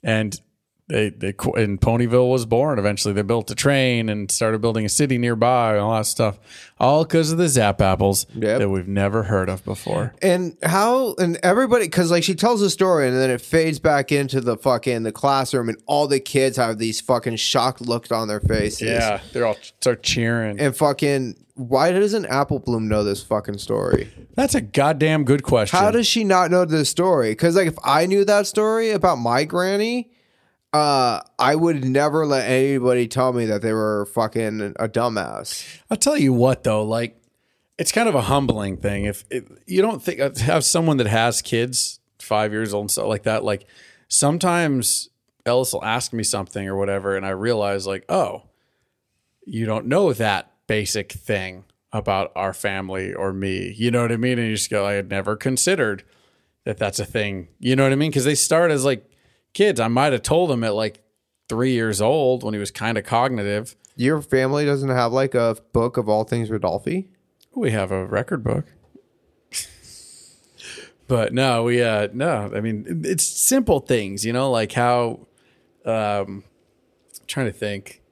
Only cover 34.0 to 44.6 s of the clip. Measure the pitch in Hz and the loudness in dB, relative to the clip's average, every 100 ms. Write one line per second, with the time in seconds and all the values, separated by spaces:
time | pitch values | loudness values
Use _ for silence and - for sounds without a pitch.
34 | 101 - 110 117 113 107 101 - 113 117 | -2 -2 -2 -2 -4 -4 -6 -6 -4 -2
35 | 120 107 71 53 107 - - - _ 214 | -2 -2 -6 -8 -10 -12 -14 -20 _ 0
36 | - 302 139 123 127 127 123 107 107 113 | 0 4 4 6 4 4 0 -2 -2 -4
37 | 117 _ _ _ _ _ _ - 170 - | -4 _ _ _ _ _ _ -6 -2 0
38 | 226 147 104 139 131 110 101 92 104 101 | 2 2 2 0 2 -2 -2 -4 -4 -2
39 | 101 101 - 127 - - - 185 202 202 | -4 -6 -10 -10 -10 -20 -4 0 0 0
40 | - 147 139 135 117 165 - 170 165 143 | -6 -2 -4 -2 0 2 2 2 2 2
41 | 110 113 117 113 - 117 123 123 - - | 2 2 2 0 -2 -2 0 -2 -6 -8
42 | _ _ - 107 107 107 110 101 104 - | _ _ -4 -2 0 -2 -4 -4 -4 -4
43 | 110 107 110 110 107 101 _ - - _ | -2 -2 -2 -2 -2 -6 _ -20 -20 _
44 | _ - 143 165 180 175 | _ 0 2 2 0 0